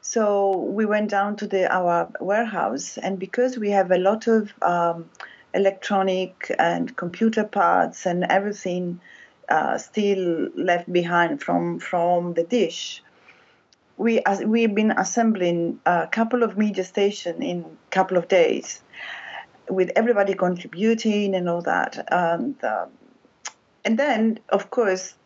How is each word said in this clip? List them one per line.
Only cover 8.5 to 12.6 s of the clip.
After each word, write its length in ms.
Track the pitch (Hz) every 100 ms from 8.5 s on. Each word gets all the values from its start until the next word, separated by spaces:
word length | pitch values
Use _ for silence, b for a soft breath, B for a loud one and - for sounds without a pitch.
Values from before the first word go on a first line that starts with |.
| 202 185 175 180 175 B B B B -
uh, 280 | 156 - -
still 680 | - - 202 190 180 165 - -
left 360 | 180 175 175
behind 480 | 175 170 175 170 143
from, 360 | - 175 170 170
from 540 | - 180 170 175 175 170
the 80 |
dish, 600 | 170 240